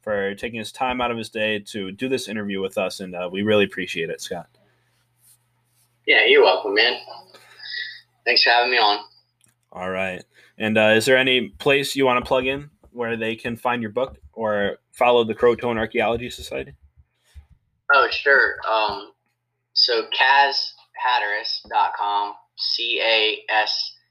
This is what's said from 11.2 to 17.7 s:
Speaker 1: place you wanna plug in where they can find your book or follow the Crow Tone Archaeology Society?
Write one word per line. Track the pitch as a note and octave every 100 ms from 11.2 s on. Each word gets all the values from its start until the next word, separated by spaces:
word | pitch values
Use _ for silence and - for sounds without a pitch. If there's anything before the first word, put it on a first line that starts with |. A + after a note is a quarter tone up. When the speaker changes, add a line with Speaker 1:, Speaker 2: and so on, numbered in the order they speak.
| C3 B2+ G#2+
Speaker 1:
place | - D3 C#3+ C#3 C3+
you |
wanna | C3+ B2
plug | B2+ C3 C3
in | C#3 D3 _ _
where | A#2+ A#2 A2+
they | A2+ A2+
can | B2
find | A#2 B2 B2
your | A2
book | A2+ C3 - -
or | - A2 G#2 G2+ - _
follow | - B2 A#2+
the | A2+
Crow | G#2+ B2
Tone | A2+ A#2+ A2+
Archaeology | A2 G#2 G#2+ A#2 A#2+
Society? | - - - C3+ - _ _ _ _ _ - _ _ _